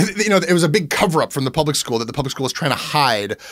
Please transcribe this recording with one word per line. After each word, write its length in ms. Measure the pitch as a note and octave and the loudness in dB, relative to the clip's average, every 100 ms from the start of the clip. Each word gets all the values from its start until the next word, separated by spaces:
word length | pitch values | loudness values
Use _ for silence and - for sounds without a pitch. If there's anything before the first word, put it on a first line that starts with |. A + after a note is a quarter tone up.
| F3+ G3 | 2 0
you 60 | G#3 | 2
know, 60 | F#3+ | 2
it 160 | E3+ | 4
was 100 | F3 | 2
a 60 | D#3+ | 4
big 220 | G#3 D#3 | 2 0
cover-up 420 | - F#3 D#3 A2+ | 0 2 2 0
from 120 | C#3 | -2
the 60 | C3 | -2
public 240 | D#3 D3+ C#3+ | 0 0 -2
school 220 | - A#2 | -2 -2
that 60 | |
the 80 | A2+ | -2
public 180 | D3 C3+ | -4 -6
school 140 | - | -4
was 80 | C3 | -4
trying 180 | - D3+ | -2 -2
to 60 | A#2+ | -2
hide 600 | - D3+ C3 A2 G2+ G#2 - | 0 2 2 2 -2 -6 -10